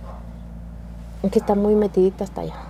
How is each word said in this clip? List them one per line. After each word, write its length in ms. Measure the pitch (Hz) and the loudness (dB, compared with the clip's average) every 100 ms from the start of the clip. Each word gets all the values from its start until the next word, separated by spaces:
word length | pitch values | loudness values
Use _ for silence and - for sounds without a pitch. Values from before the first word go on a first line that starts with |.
| - - - - - - - - - - - - | -12 -12 -14 -14 -14 -14 -12 -12 -12 -12 -12 -4
Es 80 | 196 | 2
que 80 | 214 | 2
está 160 | - | 4
muy 200 | 202 208 | 4 6
metidita 500 | 214 202 190 185 185 | 6 4 4 4 2
hasta 180 | 196 - | -6 -6
allá. 140 | 165 - - | -8 -8 -12